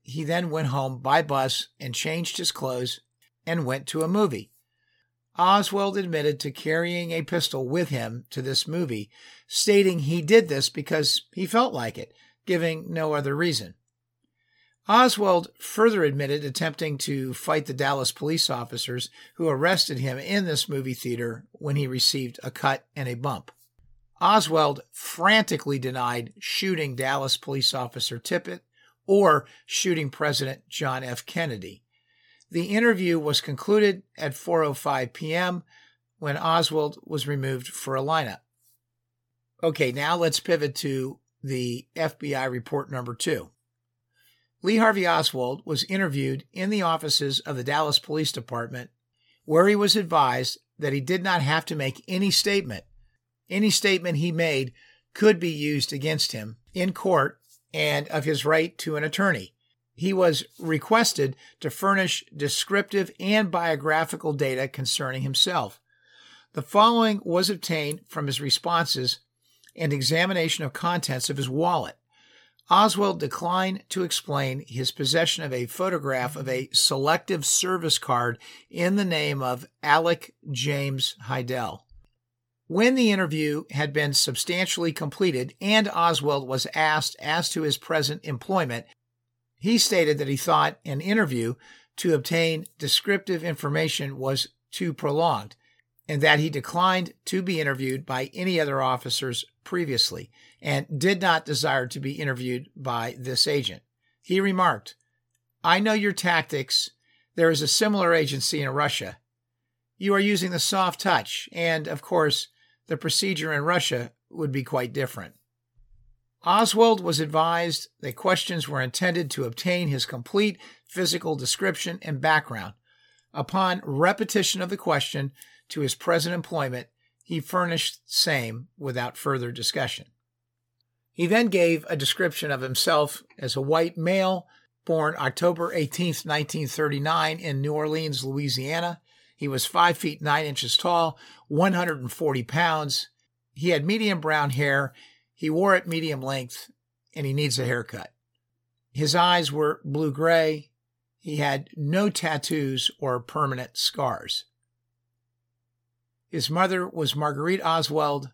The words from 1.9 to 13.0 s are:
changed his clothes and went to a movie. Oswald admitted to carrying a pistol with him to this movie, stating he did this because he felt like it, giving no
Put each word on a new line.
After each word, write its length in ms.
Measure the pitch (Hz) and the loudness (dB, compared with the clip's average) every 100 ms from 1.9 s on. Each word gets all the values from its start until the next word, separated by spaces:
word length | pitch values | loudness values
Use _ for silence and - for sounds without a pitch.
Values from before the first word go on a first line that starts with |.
| 120 | -6
changed 420 | 156 165 170 - | -4 -4 -6 -4
his 140 | 175 | -4
clothes 500 | - 131 123 123 - _ _ _ _ | -4 -4 -4 -4 -6 _ _ _ _
and 220 | - 170 123 | -4 -2 0
went 220 | 135 - | -4 -4
to 160 | 160 | -2
a 40 | 160 | 0
movie. 440 | 196 202 110 - _ _ _ _ _ _ _ _ - | 2 2 0 -10 _ _ _ _ _ _ _ _ 2
Oswald 640 | 180 202 202 202 196 196 | 4 6 4 0 0 -2
admitted 420 | 185 156 147 139 | -2 0 0 0
to 120 | 147 | -6
carrying 580 | 135 156 165 170 175 170 | -6 -2 0 0 -2 -4
a 120 | 165 | -4
pistol 440 | 147 175 - 135 127 | -2 -2 -2 -4 -2
with 220 | 165 165 | 0 0
him 360 | 131 113 120 - | -2 -4 -10 -10
to 140 | - | -8
this 240 | 131 131 - | -4 -4 -2
movie, 420 | 165 160 110 107 _ - - - | -4 -4 -4 -8 _ -20 -20 -6
stating 520 | - - 202 190 170 | -2 4 6 6 2
he 220 | 143 170 | 0 0
did 260 | 151 226 175 | 6 6 6
this 220 | 139 135 | 0 -2
because 540 | - 139 160 143 - - | -4 -2 0 2 0 -4
he 140 | - 190 | -6 0
felt 260 | 226 262 | 2 2
like 240 | 131 113 - | -2 -6 -8
it, 160 | - _ _ _ - | -14 _ _ _ -2
giving 480 | 175 165 160 170 | 0 0 -4 -6
no 200 | 165 | -4